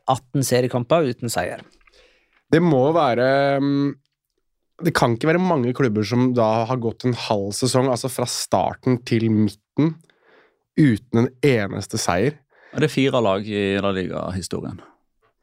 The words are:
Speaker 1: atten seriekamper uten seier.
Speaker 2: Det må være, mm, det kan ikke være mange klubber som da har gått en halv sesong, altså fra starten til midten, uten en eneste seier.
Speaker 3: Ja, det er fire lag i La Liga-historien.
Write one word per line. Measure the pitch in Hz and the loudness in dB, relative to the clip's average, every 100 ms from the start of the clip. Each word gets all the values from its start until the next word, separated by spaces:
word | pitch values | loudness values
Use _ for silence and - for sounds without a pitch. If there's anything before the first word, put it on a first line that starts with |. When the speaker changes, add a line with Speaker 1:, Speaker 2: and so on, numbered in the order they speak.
Speaker 1:
atten | - 131 _ 143 | -2 -4 _ -4
seriekamper | 127 123 123 123 120 165 139 | 0 0 0 -2 0 0 0
uten | - 120 | -4 -6
seier. | - 87 - - _ _ _ _ _ _ _ - | -6 -6 -8 -16 _ _ _ _ _ _ _ 0
Speaker 2:
Det | 160 | 2
må | 175 135 135 | 4 4 4
være, | 165 143 113 127 139 139 139 | 2 2 2 2 2 2 0
mm, | 139 143 143 139 _ _ _ _ _ _ _ - | 0 0 -2 -6 _ _ _ _ _ _ _ -6
det | 170 | -2
kan | - 135 117 | 0 0 2
ikke | 151 | 0
være | 175 | 0
mange | 185 160 120 | 2 0 -2
klubber | 127 127 107 | 0 0 0
som | 104 123 127 | 0 0 2
da | 120 110 113 113 | 2 2 0 -2
har | 127 | -2
gått | 113 - 127 | -4 -4 -4
en | 117 | -4
halv | - 107 98 101 | -2 -4 -4 -4
sesong, | 127 127 131 | 0 2 2
altså | 120 131 | -2 -4
fra | - 123 | -6 -6
starten | - - - - - 131 123 | -6 -2 0 0 -2 -2 -2
til | - 117 113 | 0 0 2
midten, | 107 107 - _ - 156 160 _ _ _ _ _ _ _ - | 2 0 -2 _ -2 -2 -2 _ _ _ _ _ _ _ 2
uten | 147 104 - 117 | 4 2 0 0
en | 127 - | 0 2
eneste | 143 120 101 104 - 110 | 2 2 0 -6 -6 -6
seier. | - 90 120 151 _ _ - | -2 0 0 -4 _ _ -10
Speaker 3:
Ja, | - | -4
det | 147 | -2
er | |
fire | - 135 127 | 0 0 2
lag | 110 98 107 | 0 0 -2
i | 104 98 98 | -2 0 0
La | 98 95 | 0 -2
Liga-historien. | 90 80 80 92 87 90 85 92 - _ _ _ _ _ | -4 -6 -6 -8 -6 -8 -8 -12 -18 _ _ _ _ _